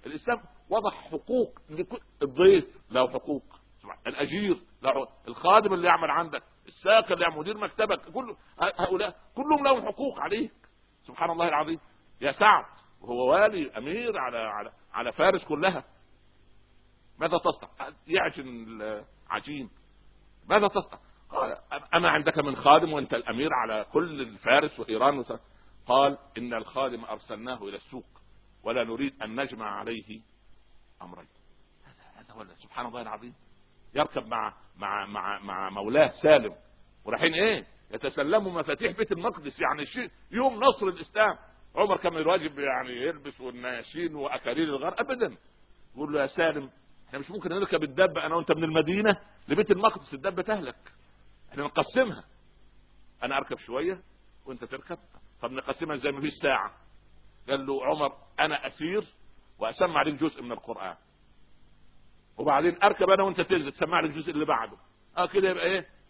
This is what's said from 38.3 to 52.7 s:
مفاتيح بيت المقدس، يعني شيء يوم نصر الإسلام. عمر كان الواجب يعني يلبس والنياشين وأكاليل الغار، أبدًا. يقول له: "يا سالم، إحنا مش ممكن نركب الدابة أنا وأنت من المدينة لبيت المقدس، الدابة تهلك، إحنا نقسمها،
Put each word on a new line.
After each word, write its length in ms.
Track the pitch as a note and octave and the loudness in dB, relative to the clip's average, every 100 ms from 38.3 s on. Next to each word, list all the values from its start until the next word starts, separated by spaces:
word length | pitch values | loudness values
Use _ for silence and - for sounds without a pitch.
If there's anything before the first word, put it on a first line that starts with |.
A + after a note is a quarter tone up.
| G#3+ F#3+ | 2 0
مفاتيح 440 | F3 D3+ D3 A3+ F#3+ | -6 -4 -2 -4 -2
بيت 160 | G#3+ | -4
المقدس، 480 | F3 G3+ - D3 C3 | -2 -4 -6 -14 -2
يعني 260 | D3 D3 C#3+ | -2 -2 -6
شيء 240 | B3 A3+ - - | -8 -10 -12 -8
يوم 300 | G#3 C4+ A3+ | 0 0 4
نصر 260 | C4 - G3 | 4 4 -4
الإسلام. 500 | F3 E3 G#3 G#3+ E3+ - - - - | -6 -6 2 2 2 -12 -20 -10 0
عمر 200 | G3+ F#3 | 2 2
كان 200 | F3+ E3 | 0 0
الواجب 420 | D#3 F#3 D3+ C#3+ | 2 2 0 -6
يعني 320 | C#3 C3 B2+ | -4 -4 -6
يلبس 500 | B2 C#3+ D#3 C#3 - | -6 -6 -6 -12 -14
والنياشين 760 | B2+ B2 B2 B2 A2+ D3+ E3+ | -14 -10 -10 -10 -10 -8 -8
وأكاليل 540 | D3+ C#3 B2+ B2 C3 D#3+ | -6 -6 -4 -4 -2 -2
الغار، 260 | C#3 D#3 F#3 | -2 -4 -4
أبدًا. 360 | A#3+ B3 G3 G#2+ - _ _ - - | -4 -2 -4 -4 -20 _ _ -20 -20
يقول 180 | A#2+ D3 | -10 -4
له: 80 | D3 | -2
"يا 60 | C3+ | -2
سالم، 440 | - E3 D3+ C3+ _ _ - - | 0 0 0 -10 _ _ -20 -16
إحنا 100 | C3+ | -14
مش 120 | C#3 | -10
ممكن 200 | G3 E3+ | -10 -6
نركب 320 | F3+ G3 F3 | -4 -2 -2
الدابة 440 | D3+ C3+ F#3 D#3+ D#3 | -2 2 2 2 -2
أنا 100 | E3 | -2
وأنت 160 | E3 | 2
من 120 | D#3 | 0
المدينة 520 | D#3+ D#3 D#3 F#3+ G#3+ F#3+ - - - | 4 2 2 4 4 2 -2 -20 -2
لبيت 220 | D3+ G#3+ | 0 4
المقدس، 440 | F#3 G#3+ G3 - | 4 4 2 -12
الدابة 280 | C#3 E3+ F#3 | -6 -6 -4
تهلك، 500 | F#3 G#3+ C#3 - - - - - - - - | -4 -4 -4 -12 -20 -20 -20 -20 -20 -20 -16
إحنا 140 | C3+ | -8
نقسمها، 600 | C#3+ - - B3 B3 - - - - _ - | -4 0 0 2 0 -2 -14 -20 -20 _ -20